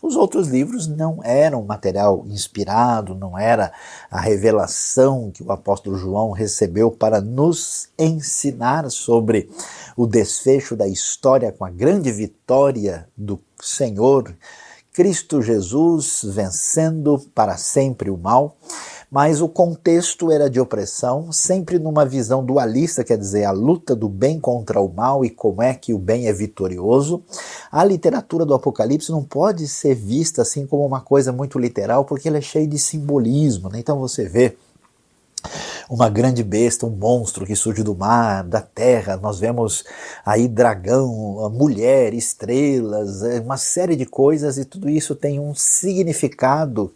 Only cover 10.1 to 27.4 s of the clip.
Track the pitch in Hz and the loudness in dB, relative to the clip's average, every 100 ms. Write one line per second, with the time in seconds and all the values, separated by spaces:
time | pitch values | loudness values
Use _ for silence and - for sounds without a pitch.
10.1 | 110 101 - 135 135 - 113 101 95 - | 2 0 -2 2 2 2 -4 -2 -2 -6
11.1 | - 135 135 120 - 92 87 127 196 139 | -2 2 2 2 -6 -12 0 2 2 0
12.1 | 104 107 _ - 127 139 127 101 85 82 | -4 -6 _ 0 2 2 2 -4 -6 -12
13.1 | - 104 98 _ _ - - 135 101 120 | -14 -8 -8 _ _ -10 -4 -4 2 4
14.1 | 139 107 87 - - - - _ - 190 | 4 2 -12 -20 -20 -20 -20 _ 2 2
15.1 | 170 - 151 113 113 90 127 165 165 139 | 2 -2 -2 2 0 0 2 2 2 -2
16.1 | - 104 98 95 87 - - 160 160 147 | -6 -6 -4 -4 -4 -2 0 0 0 0
17.1 | 143 - - 107 90 - - 135 120 98 | 0 -2 0 0 0 -2 0 0 -2 -6
18.1 | 95 90 120 147 _ - - - - - | -4 2 2 2 _ -16 -14 -14 -18 -4
19.1 | 135 147 147 160 160 170 165 - 170 175 | 2 2 2 0 2 0 2 2 2 2
20.1 | - 165 156 143 127 123 107 98 - 123 | -2 2 2 2 2 0 -2 -6 -4 -2
21.1 | 135 165 156 - 190 170 175 160 151 139 | -4 -4 -4 0 -2 0 -2 0 2 2
22.1 | 135 110 131 123 139 120 113 160 - 120 | 0 0 0 2 0 2 0 0 -2 0
23.1 | 113 98 101 101 98 127 170 - 123 107 | 0 0 0 0 2 2 0 0 -2 -2
24.1 | 98 127 160 - 120 107 104 98 87 120 | 0 0 0 -2 -4 -2 0 0 0 -2
25.1 | 139 123 - 110 95 123 - - 110 92 | 0 -2 0 -4 0 0 -2 -4 -4 0
26.1 | 117 120 98 104 - 95 90 95 127 143 | 0 0 -2 -4 -4 -6 -2 2 4 2
27.1 | 175 - - | -4 -6 -16